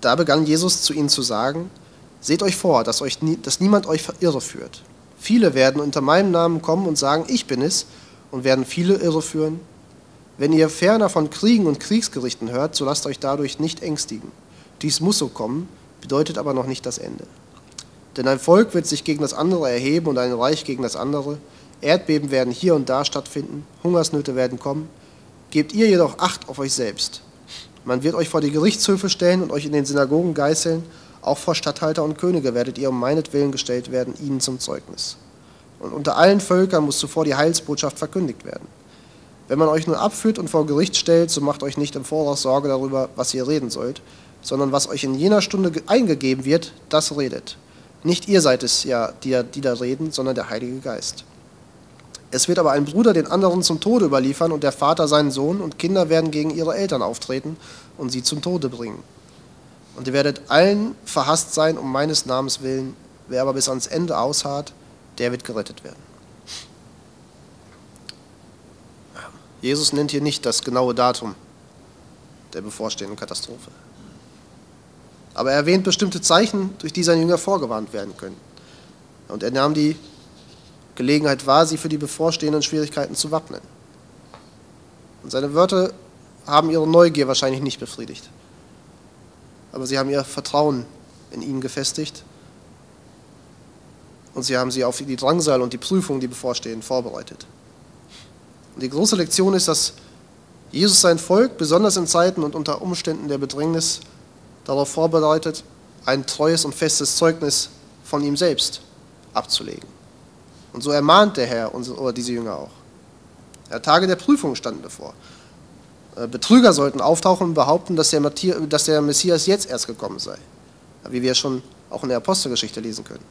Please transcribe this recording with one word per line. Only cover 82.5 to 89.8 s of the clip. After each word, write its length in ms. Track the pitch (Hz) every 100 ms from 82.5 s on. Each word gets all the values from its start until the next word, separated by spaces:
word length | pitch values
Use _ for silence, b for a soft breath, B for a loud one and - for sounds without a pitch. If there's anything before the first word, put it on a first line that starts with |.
| 151
Schwierigkeiten 540 | 143 156 147 - 143
zu 160 | - 156
wappnen. 300 | 156 - - - - - - - - - - - - - - - - - -
Und 80 | -
seine 240 | 127 143
Worte 400 | 147 185 190 185 - - - - -
haben 260 | - 147 160
ihre 180 | 165 156
Neugier 400 | 165 170 151 135
wahrscheinlich 340 | 131 135 135
nicht 160 | 139 -
befriedigt. 500 | 123 - 117 - - - - - - - - - - - - - - - -
Aber 160 | -